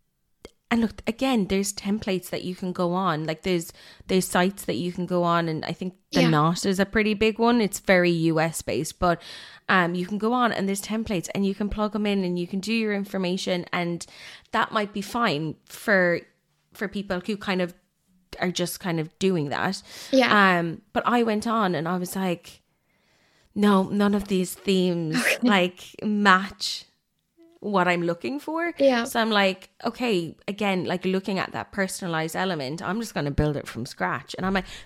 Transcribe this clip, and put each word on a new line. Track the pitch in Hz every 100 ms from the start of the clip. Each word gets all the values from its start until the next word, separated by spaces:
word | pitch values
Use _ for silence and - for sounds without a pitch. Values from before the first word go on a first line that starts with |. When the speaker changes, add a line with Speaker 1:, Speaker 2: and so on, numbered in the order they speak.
| _ _ _ _ - _ -
Speaker 1:
and | 233
look, | 226 - -
again, | 226 262 240 180
there's | 190 196
templates | - 196 214 - 185 -
that | -
you | 180
can | 180 185
go | 175 175
on. | 180 190 151
Like, | 156 160
there's, | 190 175 165 - - - -
there's | 185 185
sites | 185 185 196
that | - -
you | 175
can | 175 175
go | 180
on. | 170 170 165
And | 156 -
I |
think | - 185 - -
The | -
Speaker 2:
Yeah. | 165
Speaker 1:
Knot | 151 160 175 202
is | 190
a | 196
pretty | 226 214
big | 202 220 208
one. | 233 240
It's | 202 -
very | - 185 175
U | 170 160 160
S | 160 -
based, | - 107 156 -
but, | 180 170 - - - - -
um, | 190 170
you | 180 180
can | 208
go | 220
on | 247 240
and | - 196
there's | 196
templates | - 220 220 180 -
and | - 196
you |
can | 196 208
plug | 208 214
'em | 208 208
in | 196
and | 180 180
you | 175
can | 196
do | 196
your | 226 214
information, | 202 196 196 180 185 208 180 -
and | 180 170 170 - - - - _
that | 220 -
might | 220 202
be | 202
fine | 190 240 226 147 156 - -
for, | - - 196 175 170 - _ _ _ _
for | - 196
people | 208 202 180
who | 202 202
kind | 208 185
of | 175 - _ _ _ _ - -
are | 180
just | 175 175 -
kind | 185 165
of | 156 -
doing | 190 180 143
that. | 92 170 196 - - -
Speaker 2:
Yeah. | 269 233 208 190 175
Speaker 1:
Um, | 170 - -
but | 240 -
I | 240
went | 226 214 226
on | 226 190
and | 151 165
I | 180
was | 180 196
like, | 190 175 - - _ _ _ _ _ _ _ _ _
"No, | 202 208 190
none | 190 202 202
of | 208 202
these | 185 180
themes | - - 190 180 170 160 160
Speaker 2:
<laughs> | - -
Okay. | 240
Speaker 1:
like, | 196 180 - - -
match | 214 208 202 185 196 - - - - _ _ _ _ _ _ -
what | 214 196 180
I'm | 175
looking | 170 170 240 285
for." | - 320 339 330
Speaker 2:
Yeah. | 269 240
Speaker 1:
So | 247 233
I'm | 220
like, | 208 196 185 - -
"Okay," | 254 - 247 185 160 - -
again, | 202 202 185
like, | 131 180 185
looking | 190 196 185
at | -
that | 117 101
personalized | - 190 - 180 160 160 180
element, | 190 165 127 165
I'm | 151 214
just | 220
gonna | 180 147
build | 143 151 143
it | -
from | 113 123
scratch. | - 180 131 - -
And |
I'm | 185
like, | 196 180 -